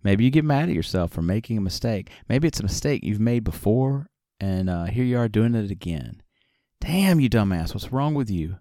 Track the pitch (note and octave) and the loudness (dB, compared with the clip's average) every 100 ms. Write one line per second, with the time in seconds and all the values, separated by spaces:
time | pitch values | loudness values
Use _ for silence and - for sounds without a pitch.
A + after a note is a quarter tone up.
0 | G#2 G2 B2 D3 D#3 C#3 E3+ D#2+ - F#2 | 4 4 6 4 2 2 2 -2 0 -2
1 | E2+ - E2 G#2 - A2 F#2+ - A#2+ G#2 | -2 -2 -2 -2 -2 -4 -2 -4 -4 -4
2 | - - - C3 D#3+ - G2+ - D3 C#3 | -8 -20 -2 0 0 -2 -4 -2 -2 -2
3 | - G#2 A2+ A#2+ A2 - G2+ A#2+ C3+ C#3 | -2 0 0 0 -2 -2 0 2 2 -2
4 | D#3 _ _ _ G2 F#2 F#2 F2 E2+ A2 | -6 _ _ _ -2 0 0 -2 -2 -2
5 | B2+ B2 A#2 G#2+ A#2 A#2 G2+ G2+ F2 D#2 | 0 0 0 2 2 0 -2 -6 -6 -6
6 | A#1+ - - _ _ _ _ _ - F3 | -8 -16 -20 _ _ _ _ _ -2 2
7 | F#3+ E3 C3 A2+ G2+ F2+ E2 G#2 - B2+ | 4 4 4 4 2 0 -2 -6 -6 -2
8 | D3 D3 A#2 F2+ D#2 F#2 | 0 -2 -2 -2 -4 -8